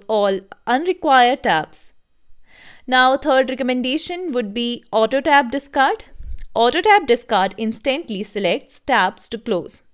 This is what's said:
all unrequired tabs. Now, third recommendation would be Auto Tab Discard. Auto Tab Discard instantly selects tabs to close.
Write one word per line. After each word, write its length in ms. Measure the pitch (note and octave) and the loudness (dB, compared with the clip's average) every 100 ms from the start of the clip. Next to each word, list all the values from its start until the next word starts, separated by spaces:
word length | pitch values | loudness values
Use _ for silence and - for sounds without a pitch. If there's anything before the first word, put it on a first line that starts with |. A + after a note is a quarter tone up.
| - | -2
all 320 | G#3+ G3+ G3 F#3+ - | 0 0 -2 -8 -12
unrequired 800 | - B3+ F4 F#4 D#4 C4 A#3+ C4+ | -2 0 0 -2 4 6 4 2
tabs. 480 | A#3+ D#3+ - - - _ _ _ - - - - - - - | 0 0 -2 -14 -20 _ _ _ -20 -20 -20 -20 -20 -14 0
Now, 300 | B3+ B3+ C4+ | 4 4 4
third 320 | D4+ C4 B3+ | 2 2 2
recommendation 800 | B3+ B3+ B3+ B3 D4+ - F4 F4+ | -2 -2 -2 -2 -4 -4 -8 -6
would 220 | B3 G#3 | -4 -4
be 320 | A3 A#3+ A#3+ - | -6 -6 -8 -4
Auto 300 | A3 A3 C4+ | 0 0 0
Tab 300 | D4+ C#4+ B3 | 4 2 2
Discard. 540 | C#4 - C#4+ C#4 A4 - - - - - | -4 -4 0 0 0 -10 -14 -10 -10 -6
Auto 260 | - A#3+ D4 | 0 0 2
Tab 240 | G#4 G4+ | 4 2
Discard 480 | C#4+ A#3 - G#3 G3 - | 2 -2 0 0 0 -2
instantly 640 | A3 A3 C#4 C#4 E4 G3 | -6 -4 -4 -4 -6 -10
selects 560 | G#3+ G#3 F#3 A#3 - - | -8 -4 -2 -4 -6 -12
tabs 500 | - A#3 F#3 - - | -2 0 0 -4 -12
to 80 | A3 | -10
close. 440 | A#3 F3+ - - _ | -4 -6 -6 -18 _